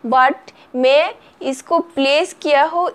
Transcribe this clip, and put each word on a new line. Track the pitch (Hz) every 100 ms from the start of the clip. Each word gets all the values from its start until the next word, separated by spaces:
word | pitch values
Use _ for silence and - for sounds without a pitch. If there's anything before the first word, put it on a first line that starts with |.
| 233
but | 254 262 277 - _ _ 254
मैं | 254 285 359 453 - _
इसको | 262 262 - 339
place | 339 - 269 294 359
किया | - - 285
हूँ | 302 349 359